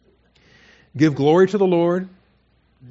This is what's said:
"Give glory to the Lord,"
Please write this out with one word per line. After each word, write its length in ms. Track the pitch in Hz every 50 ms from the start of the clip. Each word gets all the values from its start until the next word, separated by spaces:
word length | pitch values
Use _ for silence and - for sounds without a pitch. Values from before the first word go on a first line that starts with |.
| _ _ _ _ _ _ _ _ _ _ _ _ _ _ _ _ _ _ - 123
"Give 160 | 151 156 139
glory 340 | 131 139 147 160 180 190 185
to 100 | 202 202
the 80 | 196 185
Lord," 420 | 175 170 170 170 175 185 185 185 - _ _ _ _ _ _ _ _ _ _ _ _ _ 131 123